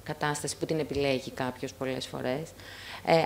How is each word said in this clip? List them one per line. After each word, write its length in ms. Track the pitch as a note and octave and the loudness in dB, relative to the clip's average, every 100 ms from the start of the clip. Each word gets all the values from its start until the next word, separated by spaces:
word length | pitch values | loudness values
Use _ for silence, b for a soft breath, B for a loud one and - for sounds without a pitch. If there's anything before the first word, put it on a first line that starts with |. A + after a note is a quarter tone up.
κατάσταση 540 | - D3 D3 D3 C#3+ - | -6 0 0 0 -2 -4
που 80 | - | 0
την 140 | D#3+ | 0
επιλέγει 520 | C#3+ C#3 C#3 C3 B2+ | 0 2 2 2 0
κάποιος 420 | - C3 B2 C3 | -4 -4 -2 -8
πολλές 320 | - C3 C3 C3 | -4 -4 -2 -4
φορές. 420 | C#3+ B2+ C3+ D#3+ - B B B B - | -4 -2 -2 -4 -12 B B B B 6
Ε, 180 | E3 | 6